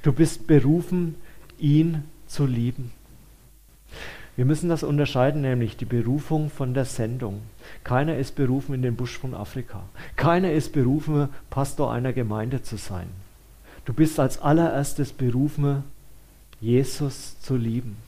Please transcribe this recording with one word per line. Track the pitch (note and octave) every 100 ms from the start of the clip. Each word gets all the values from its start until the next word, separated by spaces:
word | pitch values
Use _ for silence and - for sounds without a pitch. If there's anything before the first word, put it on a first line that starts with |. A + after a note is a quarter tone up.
Du | D3+
bist | C3 D#3+ - -
berufen, | D3+ C3 E3 E3+ F3+ E3+ D#3 - - - -
ihn | D3 D3 D#3+ D#3+ C#3+ - -
zu | - C#3
lieben. | A#2+ A#2+ B2 B2 - - - - - - - - - - - - - - -
Wir | B2+
müssen | D3+ E3+
das | E3
unterscheiden, | C#3 C#3+ C#3 C3 C3 D3
nämlich | C3+ B2+ A2+ -
die | A2
Berufung | A#2+ A2+ C#3+ C#3+ D#3 D3+
von | - C3 B2+
der | B2+
Sendung. | - A2+ B2+ A#2 G2 A2 - - -
Keiner | - B2 D3+ C#3+
ist | C3+ -
berufen, | C3 C3 C3+ C3+
in |
den | B2+ A2
Busch | B2 -
von | C3
Afrika. | F#2 G#2 - A#2 G2 F#2+ - - -
Keiner | D3+ E3+ F#3
ist | D#3 -
berufen, | D3 B2 D3 D3+ D3+ C#3+ - -
Pastor | - C#3 - C3+
einer | A#2 B2+
Gemeinde | B2+ A2 G#2+ A2+ C3
zu | - G#2+
sein. | - F#2 F2 F#2+ - - - - - - -
Du |
bist | A#2+ D#3 -
als | C3+ -
allererstes | D3 D#3 E3+ C3+ C#3+ - C#3
berufen, | - B2+ B2 D3 D3 C#3+ C#3 C#3 - - - - - - -
Jesus | A2 B2 C#3 - D3 - - -
zu | - B2+
lieben. | A2+ A#2 B2 G2+